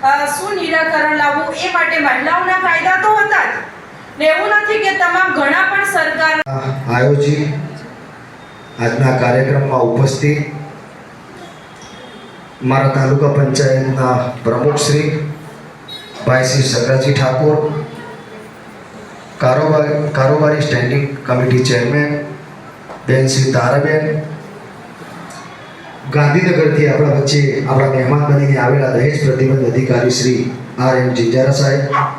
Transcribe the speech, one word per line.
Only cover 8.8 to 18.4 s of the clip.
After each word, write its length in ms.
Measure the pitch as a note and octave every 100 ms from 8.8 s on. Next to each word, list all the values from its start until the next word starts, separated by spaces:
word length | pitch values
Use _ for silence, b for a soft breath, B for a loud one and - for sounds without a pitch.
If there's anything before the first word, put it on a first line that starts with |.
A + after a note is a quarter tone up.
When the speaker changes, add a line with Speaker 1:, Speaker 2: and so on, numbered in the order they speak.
Speaker 2:
આજના 360 | A#2+ C3 C3 B2+
કાર્યક્રમમાં 640 | A#2+ B2+ C3+ C#3 C3+ B2+
ઉપસ્થિત 720 | A#2 A#2+ C3+ - D3 D3 - - - - - - - - - - - - - - - - - - - - - -
મારા 240 | B2+ C3+ C3+
તાલુકા 400 | C#3 C3+ C#3 C#3+
પંચાયતના 1040 | C#3+ C3+ B2 C3+ C3 C3 C3 B2+ B2 - -
પ્રમુખ 320 | A2+ B2 C#3+ D3
શ્રી 560 | - D3 D3+ - - - - - - - - - - - A2
ભાઈ 160 | B2+
શ્રી 200 | C3 C3+
સગરાજી 500 | C3 B2 B2 C3+ C#3+
ઠાકોર, 680 | C3 C3 B2+ D3+ D3+ D3+ D3 - - - - - -